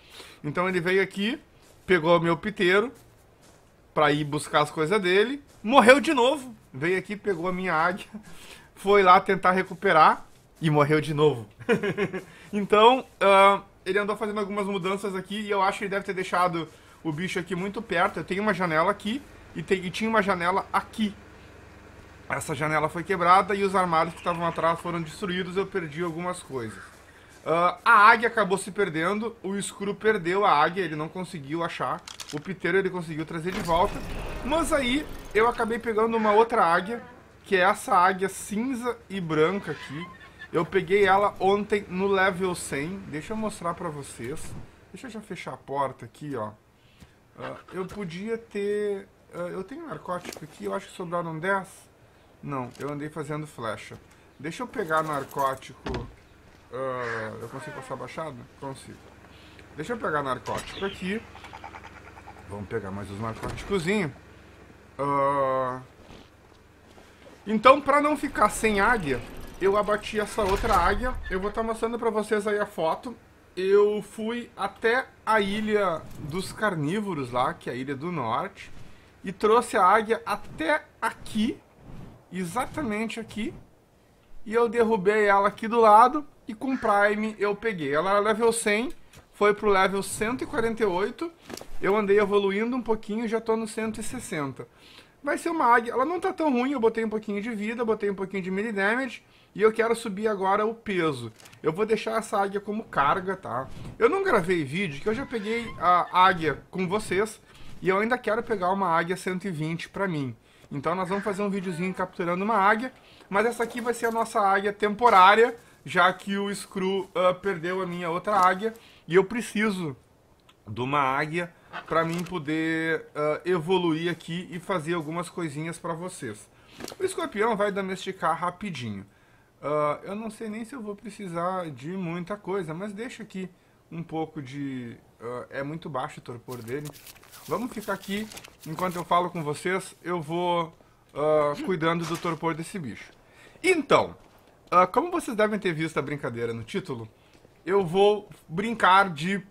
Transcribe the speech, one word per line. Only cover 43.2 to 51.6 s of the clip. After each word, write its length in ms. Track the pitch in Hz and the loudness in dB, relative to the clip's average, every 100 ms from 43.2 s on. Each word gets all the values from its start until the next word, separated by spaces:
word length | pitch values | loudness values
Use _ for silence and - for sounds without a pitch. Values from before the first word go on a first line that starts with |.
| 151 | -8
eu 40 | 220 | -6
mostrar 360 | 214 208 170 | -6 -6 -6
pra 160 | 170 175 | -6 -8
vocês. 640 | 147 135 - 120 160 - 107 - - - | -8 -12 -10 -10 -8 -8 -10 -14 -20 -20
Deixa 160 | 190 262 | -16 -14
eu 40 | |
já 80 | 214 | -14
fechar 360 | 214 175 - 131 | -12 -12 -10 -12
a 20 | |
porta 480 | - 139 135 - 117 | -6 -2 -2 -4 -16
aqui, 300 | - 151 131 | -14 -8 -6
ó. 160 | 107 107 _ _ _ _ - _ _ - | -6 -10 _ _ _ _ -20 _ _ -16
Ah, 160 | 131 131 - | -14 -14 -12
eu 140 | 170 185 | -10 -10
podia 500 | 202 190 170 214 226 | -8 -10 -8 -8 -8
ter, 720 | 226 208 202 208 208 196 196 _ _ | -8 -6 -4 -2 -2 -6 -10 _ _
ah, 160 | 170 175 | -10 -8
eu 140 | 175 | -8
tenho 240 | 190 277 320 | -10 -12 -12
narcótico 580 | 151 - 180 - - 151 | -12 -8 -8 -8 -14 -16
aqui, 200 | - 202 | -12 -8
eu 80 | 196 | -6
acho 140 | - | -8
que 40 | |
sobraram 460 | - 180 175 170 160 | -12 -6 -4 -4 -4
dez. 280 | 185 196 | -2 -2